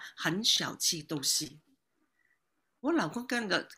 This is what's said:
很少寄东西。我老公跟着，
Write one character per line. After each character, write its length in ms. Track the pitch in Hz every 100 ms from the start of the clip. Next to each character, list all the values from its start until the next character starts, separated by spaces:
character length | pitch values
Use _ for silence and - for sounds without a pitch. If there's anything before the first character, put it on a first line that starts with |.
| -
很 300 | - 165 185
少 300 | 233 - 147
寄 280 | - - 165
东 200 | 147 151
西。 380 | 131 - 147 151 _ _ _ _ _ _ _ _ _ _ _ _
我 100 | 269
老 160 | 330 160
公 200 | 240 247
跟 200 | 240 214
着， 220 | 175 -